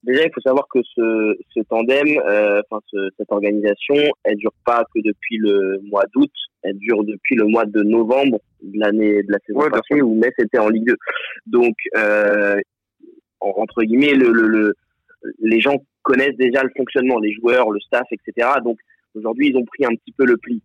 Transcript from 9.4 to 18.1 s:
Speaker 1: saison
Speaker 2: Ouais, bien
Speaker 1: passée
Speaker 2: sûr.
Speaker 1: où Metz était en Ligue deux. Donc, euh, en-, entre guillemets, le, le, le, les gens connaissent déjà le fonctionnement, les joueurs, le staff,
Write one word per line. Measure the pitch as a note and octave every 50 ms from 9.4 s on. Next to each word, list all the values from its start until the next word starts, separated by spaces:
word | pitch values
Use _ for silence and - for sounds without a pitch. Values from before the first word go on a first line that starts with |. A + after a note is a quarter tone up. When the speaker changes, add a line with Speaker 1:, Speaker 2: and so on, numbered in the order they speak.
| _
Speaker 1:
saison | - G#2+ C3+
Speaker 2:
Ouais, | D3 D3+
bien | - A#2
Speaker 1:
passée | A2 - C#3+ D3
Speaker 2:
sûr. | C#3 A#2
Speaker 1:
où | A2 A2
Metz | A2+ B2 C3 -
était | A#2+ A2 - B2
en | G#2+ G#2+
Ligue | A2+ A2+ A2+ A#2+
deux. | - - - - - - - - - - _
Donc, | A2+ A2+ B2 A#2+ A#2+ A2 - - - -
euh, | A2 A2 G#2 G#2 G#2+ G#2 G2+ G#2 G#2 G2+ G2+ G2+ G2+ G2 _ _ _ _ _ _ _ - - - _ _ _ _ _
en-, | - G2+ F#2+
entre | G2+ - A2 - A#2 A2+
guillemets, | A2 A2+ B2+ C#3+ D3 C#3+
le, | C3+ C3 A#2+
le, | A2+ A2+ A2+ A2
le, | A2 A2 G#2+ G#2 G2+ _ _ _ _ _ _ _ _ _ - A2+ - _
les | A2 A2+ A2+ A2+
gens | A2 C#3 C#3 C3+ - _ _ _
connaissent | _ - - C3+ C3+ C#3+ C3 A2+
déjà | C3 B2 A#2+ C3+ C3+
le | C3 C3
fonctionnement, | - C3 - - C#3 B2 C3 B2+ A#2
les | G#2+ G#2+ G#2
joueurs, | G#2+ A2+ A#2 B2 B2+ B2 A2
le | G#2 G2+
staff, | - _ - B2 B2+ -